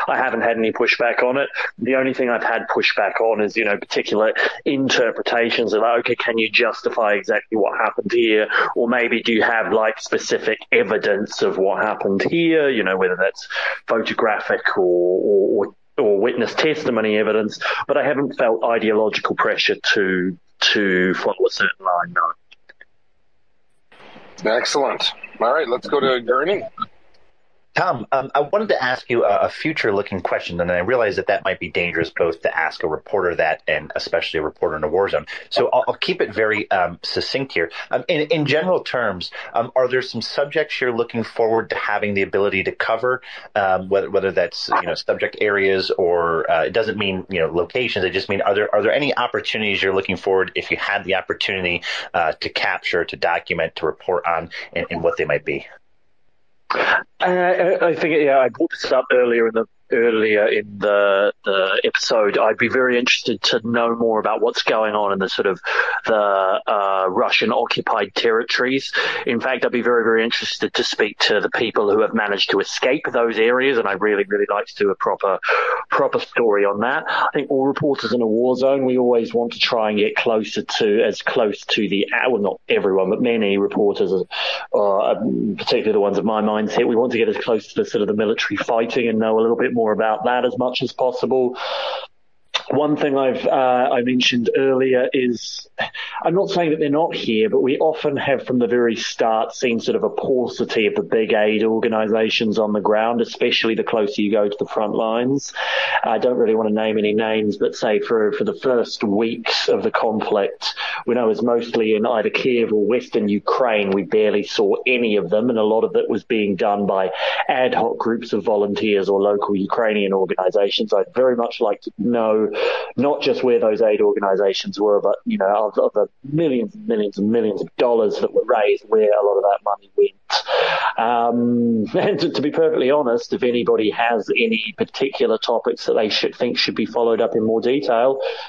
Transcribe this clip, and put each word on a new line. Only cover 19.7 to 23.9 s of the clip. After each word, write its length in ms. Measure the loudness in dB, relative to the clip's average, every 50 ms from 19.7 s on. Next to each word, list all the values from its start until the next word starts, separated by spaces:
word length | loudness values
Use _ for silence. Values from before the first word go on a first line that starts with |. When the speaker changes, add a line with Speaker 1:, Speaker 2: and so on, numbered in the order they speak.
| -2 -2 0 0 0
Speaker 1:
to, 440 | 2 2 2 0 0 0 -2 -4 -8 _ _ _ -2
to 540 | 0 0 2 2 2 2 2 2 2 2 0
follow 320 | 0 -2 -2 0 2 0
a 40 | 0
certain 360 | 0 0 -2 -2 -2 -4 -2
line, 280 | -2 -2 -2 -2 -2 -2
no. 180 | -2 -2 -2 -2 -6 _ _ -20 -20 _ -20 -20 -20 -20 _ _ _ _ _ _ _ _ _ _ _ _ _ _ _ _ _ _ _ _ _